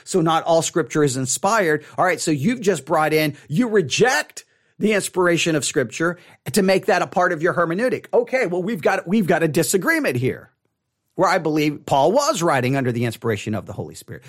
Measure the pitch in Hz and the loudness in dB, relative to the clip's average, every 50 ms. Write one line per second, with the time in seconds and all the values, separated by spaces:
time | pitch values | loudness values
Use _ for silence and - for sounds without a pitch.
0 | - - - 185 160 165 165 160 - - 165 165 160 - - 175 151 156 - 160 | -14 -4 -2 0 2 2 2 0 2 2 2 2 2 0 -2 -2 -4 -2 0 2
1 | 147 143 123 135 131 127 - - - 196 220 226 196 160 151 151 - - - - | 2 2 0 -2 -4 -4 -4 -2 0 0 2 2 2 2 0 -2 -4 -8 -4 -2
2 | 165 185 175 - - 175 156 139 131 220 254 - 202 190 190 143 127 151 170 156 | 0 0 0 -2 -2 -2 -2 0 0 -2 -2 0 0 0 0 0 -2 -2 0 0
3 | 156 156 151 156 156 151 135 - - _ 139 170 247 233 208 214 170 127 - - | 2 2 2 2 0 0 -2 -6 -10 _ -2 0 0 2 2 2 2 2 2 2
4 | 190 247 269 294 - - - - - _ _ _ _ _ _ _ - 214 220 196 | 2 2 2 0 -2 -6 -12 -20 -20 _ _ _ _ _ _ _ 0 0 2 0
5 | 180 - - 185 185 175 170 156 - 175 160 147 - - - 147 131 113 - - | -2 -2 -2 0 2 2 2 2 2 0 0 0 -2 -2 -2 -2 -2 -2 -2 -4
6 | 165 170 175 - - - - _ _ - 131 - 190 190 190 190 - - 196 180 | -2 -4 -4 -6 -12 -20 -20 _ _ -2 0 0 2 4 2 2 2 2 2 2
7 | 175 135 - 190 180 180 180 151 156 175 147 175 170 160 165 190 240 254 175 127 | 0 0 0 0 2 2 0 0 0 0 0 0 0 0 0 -2 -2 -2 -2 -4
8 | - - - 220 247 - - 262 247 175 175 180 180 196 240 175 - 214 196 190 | -6 0 0 0 0 2 -2 -2 -2 -2 -2 -4 -4 -4 -6 -2 0 0 0 0
9 | - 170 190 226 196 151 180 156 160 160 139 - 165 - - 196 - 311 330 320 | -2 0 0 0 2 2 2 2 2 0 2 0 0 2 0 0 0 0 0 0
10 | 285 196 135 123 120 123 87 - 113 - _ _ _ _ _ _ _ _ _ _ | 0 -2 -2 -2 -2 -2 -4 -6 -12 -20 _ _ _ _ _ _ _ _ _ _
11 | _ _ _ - 180 180 175 190 156 160 151 156 147 156 147 143 - - - 139 | _ _ _ 0 0 2 2 0 0 0 0 0 0 0 -2 -4 -4 0 2 2
12 | 135 165 202 277 285 294 320 196 165 170 151 131 123 123 135 139 131 127 120 117 | 4 4 4 2 2 2 0 0 0 0 0 2 0 0 0 0 0 -2 -2 -2
13 | 120 117 110 - - 117 110 101 - 110 107 98 - - - - 95 73 80 - | -2 -4 -4 -4 -4 -4 -4 -2 -4 -6 -6 -6 -8 -10 -12 -10 -10 -12 -12 -18
14 | - - - - - | -18 -18 -18 -18 -18